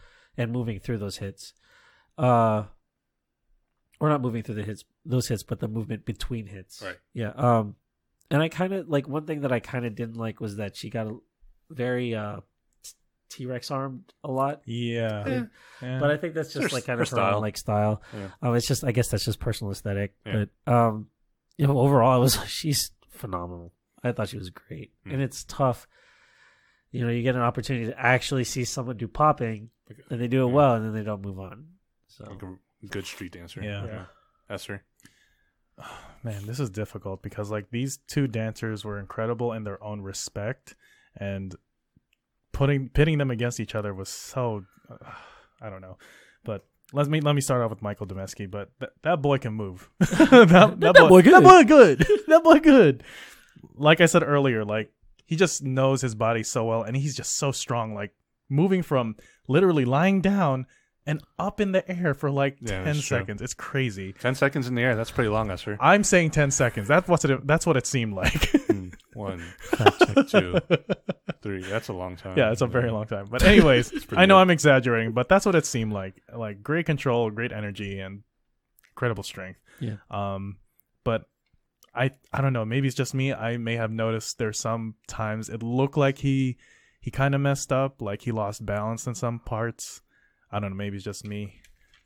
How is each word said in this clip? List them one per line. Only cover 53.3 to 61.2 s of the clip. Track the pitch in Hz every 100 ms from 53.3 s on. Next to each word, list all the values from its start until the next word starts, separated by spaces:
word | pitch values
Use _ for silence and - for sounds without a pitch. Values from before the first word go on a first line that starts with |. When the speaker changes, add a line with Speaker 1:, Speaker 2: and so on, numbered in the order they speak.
| - _ - - -
Speaker 3:
Like | 151 165
I | 165
said | 170
earlier, | 151 143 139 113 104
like, | 110 104 _ _ _ _
he | 160
just | 175 -
knows | 139 131 135 135
his | 127 107
body | 113 113
so | 110 123 113
well, | 113
and | 110 135
he's | 143 127
just | - -
so | 139
strong. | - - 120 110
Like, | 104 104 - _ _ -
moving | 139 190 190
from | - 135 113 - - _ -
literally | 143 185 156 123
lying | 139 185 196
down | 190 202 156 131 127 _ _ _ -
and | 156